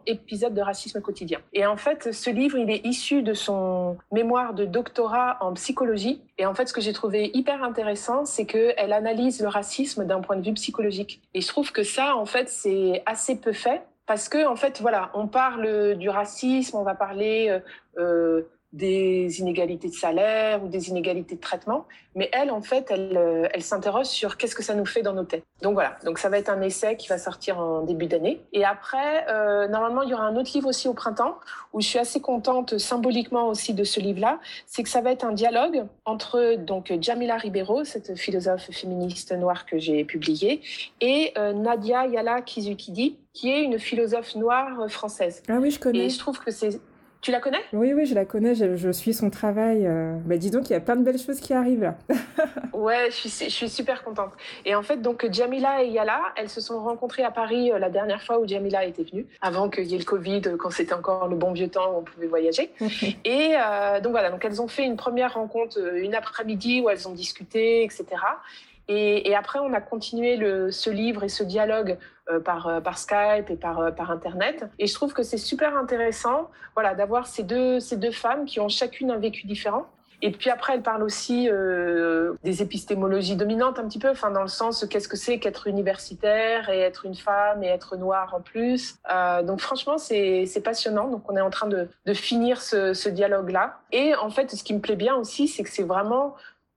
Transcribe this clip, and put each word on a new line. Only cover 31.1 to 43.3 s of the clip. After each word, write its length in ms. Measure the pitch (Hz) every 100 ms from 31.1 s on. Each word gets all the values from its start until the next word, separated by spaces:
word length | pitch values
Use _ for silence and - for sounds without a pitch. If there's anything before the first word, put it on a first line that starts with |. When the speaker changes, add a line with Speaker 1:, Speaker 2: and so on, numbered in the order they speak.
| 214 254 381 - - -
Speaker 1:
où 80 | 220
je 80 | 202
suis 100 | 247
assez 220 | 240 285
contente 580 | 269 240 254 254 247 214
symboliquement 680 | - 240 247 233 226 240 233
aussi 260 | 214 -
de 80 | 202
ce 160 | 202 214
livre-là. 400 | 196 185 220 330 - - -
C'est 180 | -
que 40 | 226
ça 120 | 247
va 100 | 240
être 140 | 254
un 80 | 233
dialogue 520 | 208 233 233 320 302 202 -
entre, 500 | 220 220 - 240 233
donc, 380 | 226 170 190 185 170
Jamila 380 | 226 233 240 226
Ribeiro, 440 | 220 190 190 247
cette 340 | 294 220 - 180
philosophe 540 | - 185 185 185 -
féministe 640 | 175 185 180 180 175 -
noire 340 | 180 180 180 -
que 120 | 160
j'ai 260 | 160 151
publiée, 580 | 147 160 156 156 202 302 - - - -
et, 320 | 240 285 311 214
euh, 140 | 208
Nadia 540 | 202 226 233 214 247 262
Yala 340 | 233 233 247
Kizukidi, 800 | 247 233 202 202 - 180 277 - _